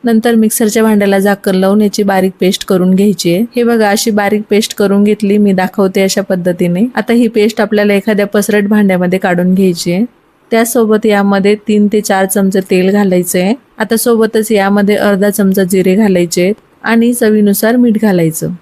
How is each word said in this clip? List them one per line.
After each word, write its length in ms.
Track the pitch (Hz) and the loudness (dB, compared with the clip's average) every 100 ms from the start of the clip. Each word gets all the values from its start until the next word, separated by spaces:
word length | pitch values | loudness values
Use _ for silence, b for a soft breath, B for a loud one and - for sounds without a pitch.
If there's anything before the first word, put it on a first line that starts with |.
नंतर 300 | 240 226 233 | 0 0 2
मिक्सरच्या 480 | 233 220 - 220 220 | 2 0 0 -2 0
भांड्याला 360 | 220 208 202 196 | 0 2 2 0
झाकण 360 | 202 196 - | 0 -2 -2
लावून 260 | 185 190 202 | 0 2 2
याची 220 | 208 196 | 0 0
बारीक 300 | 202 190 190 - | 0 0 -2 0
पेस्ट 240 | 185 202 | -2 -2
करून 300 | - 190 185 | -2 0 2
घ्यायची 380 | 185 208 175 170 | 2 2 0 -2
आहे. 100 | 175 233 - | -2 -2 -2
हे 60 | |
बघा, 260 | 233 233 214 | 0 2 0
अशी 200 | 202 233 | 0 0
बारीक 320 | 208 202 208 208 | 0 0 -2 0
पेस्ट 240 | 208 226 | -2 -2
करून 300 | - 202 202 | -2 0 2
घेतली 340 | 208 208 196 208 | 2 0 0 2
मी, 140 | 208 | 2
दाखवते 500 | 190 185 - 190 196 | 0 -2 -2 -2 0
अशा 200 | 190 202 | 0 -2
पद्धतीने. 640 | 196 185 180 175 214 175 247 | -4 -2 -2 -2 -2 0 -2
आता 180 | 220 214 | -2 -2
ही 140 | 233 233 | 0 0
पेस्ट 320 | 233 208 226 | 0 0 0
आपल्याला 340 | 214 208 208 | -2 0 2
एखाद्या 320 | 202 196 202 202 | 0 0 -2 0
पसरट 420 | 208 196 208 202 | -2 0 0 2
भांड्यामध्ये 500 | 214 196 185 180 185 | 2 2 2 0 -2
काढून 360 | 190 175 180 | -2 0 0
घ्यायची 380 | 185 190 175 175 | 2 0 0 -4
आहे. 120 | 175 240 _ _ _ _ | -2 -4 _ _ _ _
त्यासोबत 560 | 226 226 262 220 214 220 | -2 0 0 0 0 2
यामध्ये 480 | 202 202 196 196 208 - | 0 0 0 0 0 0
तीन 200 | 208 208 | 0 2
ते 80 | 214 | 0
चार 260 | 208 196 190 | -2 -2 0
चमचे 340 | 202 196 190 190 | 0 0 -2 0
तेल 200 | 185 185 | 0 2
घालायचे 480 | 202 202 180 175 180 | 2 2 0 0 -2
आहे. 140 | 185 269 _ - | -2 -4 _ -8
आता 180 | 220 226 | -4 -2
सोबतच 560 | 247 233 220 226 214 | 0 0 0 -2 0
यामध्ये 440 | 214 196 202 202 202 | 0 0 0 0 0
अर्धा 340 | 202 196 208 | 0 0 -2
चमचा 340 | 196 196 190 | 0 0 0
जिरे 300 | 185 190 185 | 0 0 0
घालायचे 480 | 185 214 180 175 - | 2 2 0 0 -2
आहेत 120 | 185 214 _ _ | -2 -4 _ _
आणि 300 | - 226 233 | -2 0 0
चवीनुसार 640 | 240 226 214 208 202 220 247 | 0 0 2 2 0 0 2
मीठ 240 | 240 214 | 2 2
घालायचं. 480 | 220 180 165 160 165 180 | 0 0 0 -2 -8 -10